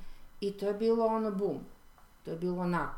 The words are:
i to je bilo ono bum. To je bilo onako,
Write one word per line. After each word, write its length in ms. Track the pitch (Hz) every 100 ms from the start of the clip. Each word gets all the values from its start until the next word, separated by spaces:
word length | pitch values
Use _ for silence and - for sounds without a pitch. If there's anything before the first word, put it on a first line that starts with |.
| - - - -
i 100 | 196
to 140 | 196 202
je 60 |
bilo 320 | 202 226 226 226
ono 260 | 220 220
bum. 280 | 196 196 131 - - - - - - 165
To 60 |
je 60 | 165
bilo 200 | 180 175
onako, 340 | 175 170 143